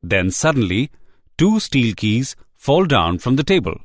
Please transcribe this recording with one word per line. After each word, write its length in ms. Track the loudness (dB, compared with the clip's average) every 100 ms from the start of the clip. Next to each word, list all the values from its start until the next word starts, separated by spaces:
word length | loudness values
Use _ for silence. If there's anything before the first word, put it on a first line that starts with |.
Then 260 | -2 0 0
suddenly, 640 | 0 0 0 0 0 -2 -8 -20 -20 _ 0
two 240 | 2 2
steel 320 | 0 0 0 0
keys 400 | 0 0 -2 -8 -20
fall 300 | _ 0 2
down 340 | 4 2 2 -2
from 180 | -2 -2
the 80 | 2
table. 340 | 0 0 -10